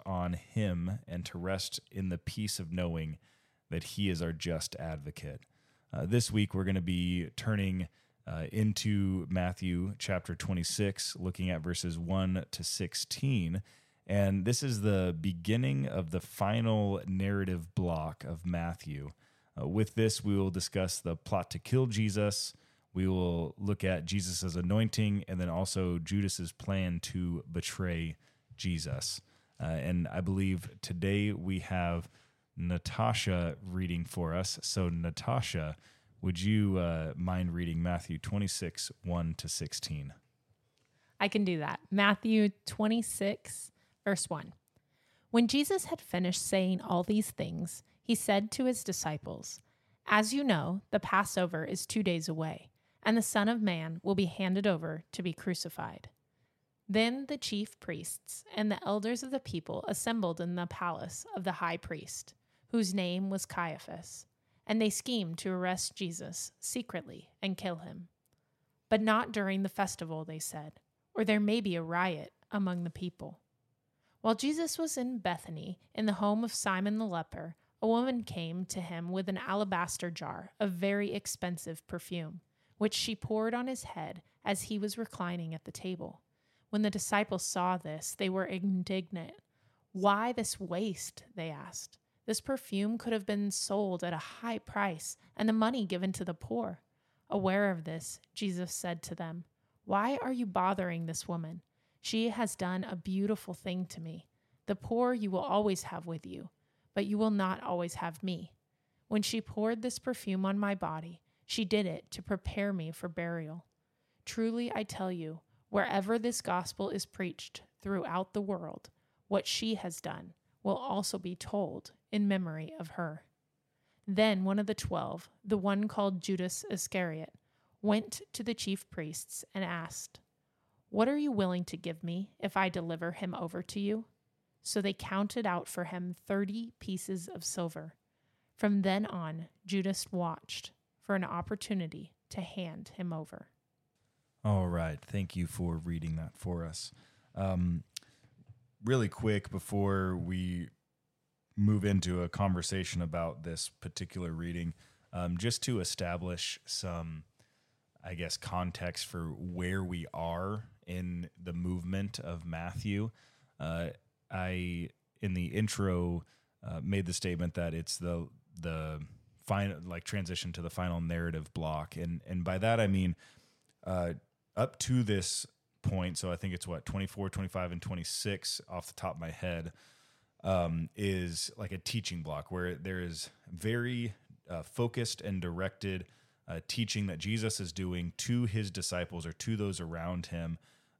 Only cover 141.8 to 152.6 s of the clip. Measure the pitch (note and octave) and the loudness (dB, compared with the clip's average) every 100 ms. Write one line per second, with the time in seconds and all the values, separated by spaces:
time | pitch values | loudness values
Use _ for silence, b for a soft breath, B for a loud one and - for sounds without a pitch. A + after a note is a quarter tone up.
141.8 | D#3+ E3 - _ - - F3 - E3+ D#3 | -2 -8 -14 _ -12 -8 -6 -6 -6 -8
142.8 | - - F3+ D#3+ D#3 - - _ _ _ | -12 -6 -4 -4 -6 -12 -18 _ _ _
143.8 | _ _ _ _ _ _ G#2+ G2 F2+ E2+ | _ _ _ _ _ _ 2 4 4 2
144.8 | D#2+ D2 - G2+ F2+ F2+ E2+ - F2 D#2+ | 0 -4 -4 -4 -2 -2 -2 0 -2 -2
145.8 | E2+ E2 E2 D#2+ D#2+ - F2+ E2+ E2 D#2+ | -2 -2 -2 -4 -4 -8 -4 -4 -4 -8
146.8 | - - b b b - F#2+ F2+ F2 E2+ | -12 -14 b b b -2 2 4 2 0
147.8 | - - b b b b - - _ _ | -2 -14 b b b b -20 -20 _ _
148.8 | A2 C3 G#2 - A2+ G#2 - F#2+ - G2+ | 2 4 4 2 2 2 0 -6 0 2
149.8 | G2 G2 F#2 F2+ E2+ F#2 F2+ F2 D#2+ _ | 4 4 2 0 0 0 0 -2 -6 _
150.8 | _ _ _ _ _ _ _ - G#2 G#2 | _ _ _ _ _ _ _ 4 6 6
151.8 | G2+ G2 F2+ F2+ E2+ - G2 F2+ | 6 4 4 0 0 2 4 4